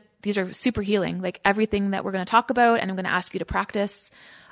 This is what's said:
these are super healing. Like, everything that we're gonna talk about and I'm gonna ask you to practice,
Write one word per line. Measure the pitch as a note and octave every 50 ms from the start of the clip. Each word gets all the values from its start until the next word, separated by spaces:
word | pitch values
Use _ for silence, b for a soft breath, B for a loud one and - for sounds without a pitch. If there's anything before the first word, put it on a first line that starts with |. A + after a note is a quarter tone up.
| - _ _ _
these | - G#3 G3+ G3+
are | F#3 F#3
super | - - - B3+ A3+ G#3+
healing. | G3+ G3+ G#3+ G3+ F3 E3 E3+ F3+
Like, | F#3 F3+ F3+ - -
everything | G3+ G3 G#3+ A3 G#3+ G#3 G3+ G3+ G3
that | G3 F#3+ -
we're | G3
gonna | F#3+ F#3+ F3+
talk | - A3+ A#3 B3 -
about | A#3 A#3+ A#3+ A#3 A#3 A3
and | - F#3+
I'm | F#3+
gonna | F#3+ F3+ F3
ask | - F3+ - - -
you | F#3+
to | -
practice, | - - F#3 G3 - - G#3 G3+ G#3 - - - - B B B B B B B B